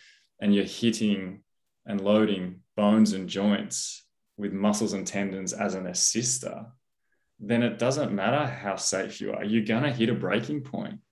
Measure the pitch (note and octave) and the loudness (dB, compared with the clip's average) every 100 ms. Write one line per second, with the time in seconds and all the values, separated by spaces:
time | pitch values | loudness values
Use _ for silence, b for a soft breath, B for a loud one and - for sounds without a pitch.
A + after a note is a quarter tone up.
0 | b b b _ G#2 G2+ - - A#2 A2 | b b b _ 2 4 2 0 0 2
1 | G#2+ G2 F#2 - _ _ _ _ - G2+ | 2 0 -4 -12 _ _ _ _ -8 -2
2 | G2 G#2+ G#2+ F#2+ F2+ - _ - G#2 A2 | 4 4 4 2 -4 -10 _ 2 6 6
3 | G#2 F#2+ F2+ G2 G#2 G2+ - - - - | 6 4 -4 0 2 2 -2 -6 -8 -12
4 | _ _ _ - G2+ G2 G#2 G#2 G#2+ G2 | _ _ _ -8 -6 0 0 2 0 -2
5 | F#2 G2 G2 F#2+ F#2+ - G#2 F#2 F2+ F2 | -4 -4 -4 -4 -6 -4 -4 -4 -6 0
6 | - A#2 B2+ - - - A2 - _ _ | 0 0 -2 -2 -6 -10 -14 -20 _ _
7 | _ _ _ _ G#2 A#2 A#2+ G#2 A#2+ C3+ | _ _ _ _ -2 2 2 0 0 0
8 | B2+ G2 G2+ C#3 C#3 - G2+ F#2+ - F#2+ | -2 0 2 0 0 -4 -6 -4 -2 -2
9 | F#2+ - G#2 - G#2 A2+ G#2+ A2+ C#3+ B2+ | -4 -6 -8 -4 0 0 2 0 0 2
10 | A2+ G#2+ F#2 G#2+ B2+ D3 C3 - - G#3 | 0 0 0 -2 -2 -6 -6 -8 -8 -12
11 | _ | _